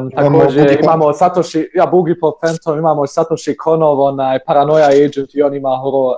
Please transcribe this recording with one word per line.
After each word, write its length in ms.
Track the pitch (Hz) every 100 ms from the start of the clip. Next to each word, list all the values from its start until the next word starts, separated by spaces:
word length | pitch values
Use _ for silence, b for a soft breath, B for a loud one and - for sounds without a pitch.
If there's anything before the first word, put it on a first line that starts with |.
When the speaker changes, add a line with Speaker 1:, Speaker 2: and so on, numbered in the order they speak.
| 131
Speaker 1:
Imamo 280 | - 143 147
Speaker 2:
također 220 | 156 135
Speaker 1:
Boogie 160 | 147 143
Pop- 60 | 156
Speaker 2:
imamo 280 | 160 151
Satoshi, 560 | 147 180 180 165 160 156
ja, 140 | 185 170
Boogie 300 | 180 165 170
Pop 180 | 160 147
Phantom, 380 | 165 165 - 151
imamo 300 | 165 147 139
Satoshi 500 | - 160 156 - 139
Konov, 420 | 160 160 156 139
onaj 380 | 139 135 131 131
Paranoia 440 | - 147 143 156 143
Agent 440 | 139 147 143 135
i 100 | 143
on 120 | 143
ima 160 | 139 135
horor, 440 | 131 135 135 127